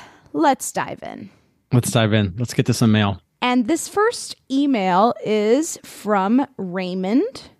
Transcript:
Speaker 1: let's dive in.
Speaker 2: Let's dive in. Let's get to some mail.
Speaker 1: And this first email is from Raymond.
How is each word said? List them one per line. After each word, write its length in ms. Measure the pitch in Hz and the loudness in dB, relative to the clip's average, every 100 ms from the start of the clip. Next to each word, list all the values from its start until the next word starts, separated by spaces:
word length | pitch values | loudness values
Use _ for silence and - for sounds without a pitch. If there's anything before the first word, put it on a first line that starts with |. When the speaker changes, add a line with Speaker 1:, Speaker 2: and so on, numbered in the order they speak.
| - - _ | -12 -20 _
Speaker 1:
let's 380 | 294 311 262 - | 0 2 2 -4
dive 320 | 180 127 - | -8 -8 -10
in. 260 | - - 196 _ _ _ _ | -14 -14 -16 _ _ _ _
Speaker 2:
Let's 200 | 120 - | 0 2
dive 220 | 120 107 | 2 2
in. 200 | 107 98 95 | 2 0 -2
Let's 160 | 120 - | -4 -2
get 100 | 127 | -2
to 80 | |
some 180 | 117 113 | 2 4
mail. 300 | 107 101 95 _ _ | 4 2 -2 _ _
Speaker 1:
And 260 | 247 247 220 | 0 0 0
this 200 | 330 - | -2 -2
first 480 | 403 440 - - - - | 0 0 -2 -10 -16 -6
email 640 | 269 285 240 185 180 233 - | -2 0 0 2 4 2 0
is 540 | - 214 214 262 330 - | -2 0 2 2 0 -8
from 640 | - - 202 202 190 254 277 - | -16 -10 -2 0 2 0 0 -6
Raymond. 920 | 185 185 180 185 185 254 453 - - | -8 -6 -6 -4 0 0 0 -4 -20